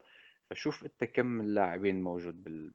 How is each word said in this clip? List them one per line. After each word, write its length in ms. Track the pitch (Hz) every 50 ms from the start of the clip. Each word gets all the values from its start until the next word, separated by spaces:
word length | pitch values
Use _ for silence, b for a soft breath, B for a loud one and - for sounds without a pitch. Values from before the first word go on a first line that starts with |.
| b b b b b b b b _ -
فشوف 340 | 113 - - 151 143 - -
انت 200 | - - - 120
كم 360 | - - 127 123 123 120 113
اللاعبين 600 | 104 104 104 104 95 87 85 95 98 98 95 92
موجود 420 | 92 87 87 87 87 87 82 90 90
بال-، 260 | 82 80 78 78 76